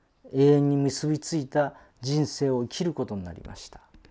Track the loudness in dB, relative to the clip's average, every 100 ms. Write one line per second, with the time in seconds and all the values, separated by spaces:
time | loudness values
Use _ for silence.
0 | _ _ -4 4 6 6 4 2 2 0
1 | -2 -2 -2 -4 -2 0 -2 -4 -20 _
2 | -2 0 0 0 0 0 -2 -4 -4 -4
3 | -6 -6 -10 -12 -14 -16 -18 -20 _ -20
4 | -20